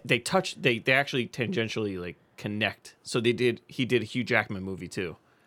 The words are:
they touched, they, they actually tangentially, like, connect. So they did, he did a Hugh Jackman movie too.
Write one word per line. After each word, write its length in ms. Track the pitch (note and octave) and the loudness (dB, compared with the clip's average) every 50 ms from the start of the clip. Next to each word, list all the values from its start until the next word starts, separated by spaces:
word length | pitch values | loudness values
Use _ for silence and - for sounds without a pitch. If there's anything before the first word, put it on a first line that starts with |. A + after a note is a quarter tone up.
| - | 0
they 140 | - B2+ A#2+ | 2 2 2
touched, 440 | - - F3+ F#3+ F3+ - - - - | 2 2 0 0 0 0 -4 0 2
they, 160 | C3+ A#2 A2 | 2 2 2
they 140 | - - C3 | 4 4 4
actually 340 | C3+ C#3 - D3 C3+ A#2 A#2 | 4 4 2 0 -2 -2 -2
tangentially, 680 | - - B2 G#2+ F#3+ A#2 A2+ A2 - A2+ A2 G2+ F#2+ F2+ | -2 -4 -2 -2 0 0 -2 -2 -2 -2 -2 -2 -2 -4
like, 180 | F2 F2 E2+ - _ _ _ | -6 -8 -10 -12 _ _ _
connect. 580 | - - G#2+ G#2 G#2+ A2 G2+ - - - - - _ - | -10 -8 -6 -2 -2 -2 -2 -2 -4 -12 -20 -20 _ -8
So 180 | - - C3+ | -4 -2 2
they 120 | A#2 B2 A#2+ | 4 4 4
did, 300 | G#2+ B2 A#2+ A#2 - _ - | 4 4 2 2 0 _ -10
he 180 | - - C3 | -6 -4 0
did 160 | A2+ B2 A#2 G#2+ | 2 2 2 2
a 20 | |
Hugh 180 | G#2 - B2+ A2+ | 0 -4 -4 -2
Jackman 380 | - A#2+ A2 G#2+ - G#2+ F#2+ F#2+ | 2 2 2 2 0 -4 -8 -6
movie 260 | F#2+ F#2+ E2 F2+ E2+ | -8 -8 -8 -10 -8
too. 280 | - G#2+ F#2+ E2 D2 - _ _ _ _ _ | -6 -6 -6 -6 -8 -12 _ _ _ _ _